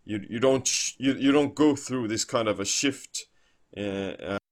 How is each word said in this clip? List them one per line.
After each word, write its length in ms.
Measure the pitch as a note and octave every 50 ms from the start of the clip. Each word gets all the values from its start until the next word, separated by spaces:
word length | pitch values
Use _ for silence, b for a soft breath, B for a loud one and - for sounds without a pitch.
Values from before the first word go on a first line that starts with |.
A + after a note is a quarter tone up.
| _
you, 200 | - G#2 G#2+ - -
you 120 | G#2 A#2
don't 260 | A#2+ C3+ C3+ C3 B2+
sh-, 280 | - - - - - - _
you, 160 | B2+ C3+ C3
you 160 | - B2 C#3
don't 240 | C#3 D3 D3 C#3 C#3
go 220 | - D3+ D3+ C#3
through 320 | - - - B2 C3 A#2 G#2
this 160 | A2+ G#2+ -
kind 240 | - - A#2+ A2+ G#2+
of 100 | G2+ F2
a 60 | G2+
shift, 600 | - - - - C#3 C3+ - - - - - - _ _ _ _ _ _ _ _ _ -
uh, 640 | - G#2 G2+ G2 G2 G2 F#2+ - - - E2+ G2 G2 - _